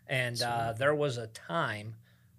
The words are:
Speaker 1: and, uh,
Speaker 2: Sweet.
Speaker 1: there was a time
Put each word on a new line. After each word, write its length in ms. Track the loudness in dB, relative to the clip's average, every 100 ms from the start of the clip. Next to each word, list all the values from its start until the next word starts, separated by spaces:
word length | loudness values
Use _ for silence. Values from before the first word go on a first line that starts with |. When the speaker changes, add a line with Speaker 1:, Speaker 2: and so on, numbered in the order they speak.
| -2
Speaker 1:
and, 340 | 0 0 0
uh, 300 | 0 0 0
Speaker 2:
Sweet. 60 | 2
Speaker 1:
there 140 | 2
was 220 | 4 2 0
a 100 | -6
time 680 | -12 -4 -2 0 -2 -8 -12 -18 -20 -20